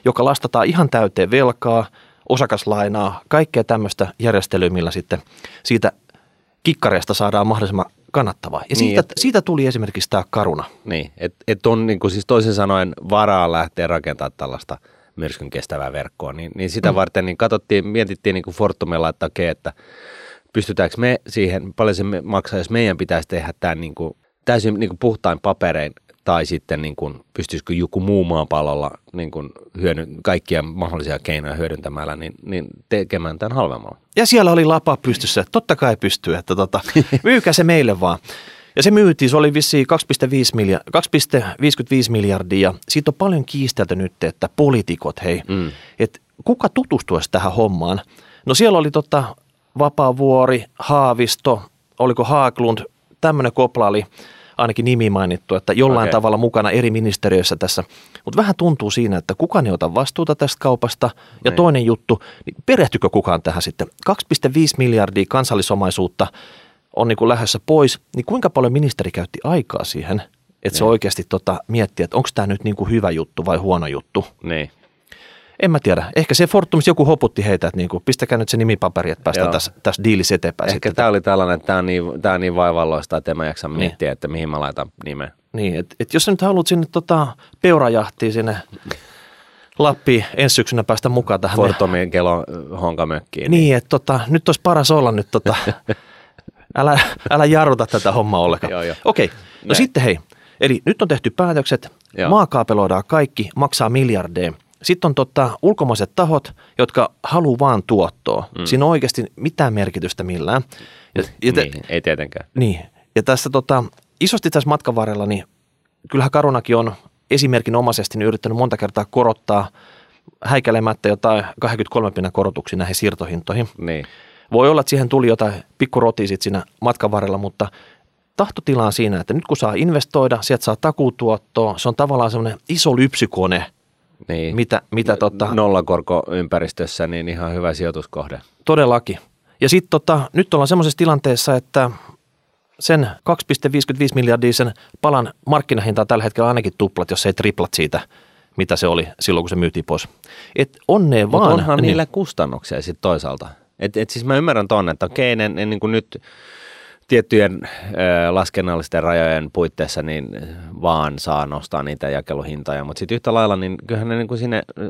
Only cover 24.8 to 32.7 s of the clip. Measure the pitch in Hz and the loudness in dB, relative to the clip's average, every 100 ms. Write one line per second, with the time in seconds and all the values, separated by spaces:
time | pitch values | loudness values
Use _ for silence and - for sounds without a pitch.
24.8 | 107 87 120 107 92 82 101 95 87 78 | -4 -2 -2 0 -2 0 -2 0 -2 -2
25.8 | 76 - _ _ - 85 78 80 - 76 | -6 -10 _ _ -2 0 -2 -6 -4 -6
26.8 | 76 73 73 69 _ - 82 82 - 87 | -6 -8 -10 -12 _ -12 -10 -10 -6 -4
27.8 | 87 98 95 101 87 82 76 76 76 73 | -2 -2 0 2 2 0 0 -2 -2 -4
28.8 | 73 - _ 90 80 80 73 - - 92 | -6 -10 _ -12 -10 -10 -14 -18 -18 -4
29.8 | 90 78 80 78 98 90 - 82 78 87 | -2 -2 -8 -6 -2 -2 -2 -4 -4 -6
30.8 | 85 85 73 69 - 76 73 78 80 76 | -6 -6 -6 -6 -6 -6 -6 -6 -6 -8
31.8 | 73 73 76 76 80 - - 92 71 | -10 -10 -10 -10 -14 -14 -10 -10 -10